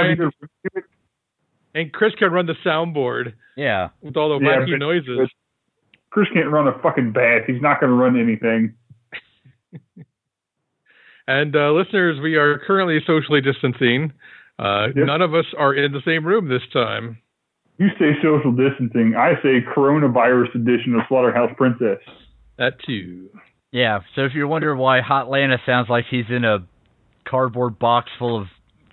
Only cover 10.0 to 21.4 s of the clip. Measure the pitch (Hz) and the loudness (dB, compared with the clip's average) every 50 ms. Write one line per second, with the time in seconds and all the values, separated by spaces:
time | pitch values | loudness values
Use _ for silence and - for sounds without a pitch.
10 | 151 _ _ _ _ _ _ _ _ _ _ _ _ _ _ _ _ _ _ _ | -20 _ _ _ _ _ _ _ _ _ _ _ _ _ _ _ _ _ _ _
11 | _ - - _ - - 131 139 147 151 139 151 147 147 151 165 185 - - 202 | _ -20 -20 _ -6 -2 0 0 0 0 0 2 2 4 2 2 0 0 0 0
12 | 180 175 160 135 143 160 160 151 147 147 147 143 - - 196 190 190 175 160 151 | 2 2 0 -2 -2 0 2 4 4 4 2 0 0 0 0 2 2 2 0 0
13 | 139 - 165 156 135 - 147 143 135 139 131 - - 131 117 - 131 120 120 131 | 2 2 0 0 2 2 0 2 2 2 0 0 0 -2 -2 2 2 2 2 2
14 | 156 156 - _ - - - - - _ _ - - 101 101 101 104 113 131 139 | -2 -4 -8 _ -20 -20 -20 -20 -20 _ _ -6 -2 -2 0 0 0 -2 0 0
15 | 147 139 143 165 180 170 151 165 156 - - - 147 139 135 139 143 143 139 139 | 0 2 2 0 0 2 2 0 -2 -2 -2 0 0 2 2 2 0 -2 -2 -4
16 | - 180 160 160 156 165 196 226 190 147 127 123 - - - 139 120 107 107 110 | -4 -2 -2 -2 0 0 0 0 0 0 -2 -4 -4 -4 -2 -2 -2 -2 -2 -6
17 | 113 117 117 113 _ _ _ _ _ _ _ _ _ _ _ - 185 202 - - | -8 -10 -12 -16 _ _ _ _ _ _ _ _ _ _ _ 0 0 0 2 2
18 | 185 147 147 - - 156 151 147 147 139 120 123 131 139 135 - 127 113 110 120 | 2 2 2 2 2 2 2 2 2 0 2 2 2 0 0 -2 -6 -4 0 2
19 | 113 113 113 117 131 - 127 120 - 143 131 123 117 - - 147 139 139 143 156 | 2 2 2 2 2 2 2 2 2 2 2 2 0 0 0 2 2 2 2 2
20 | 147 135 120 123 117 123 127 123 123 123 - 123 113 120 123 117 117 123 120 113 | 2 2 2 2 2 4 4 2 2 0 -2 -2 0 0 0 0 0 0 -2 -2
21 | 113 - 131 131 123 120 110 120 | 0 0 0 2 2 2 2 2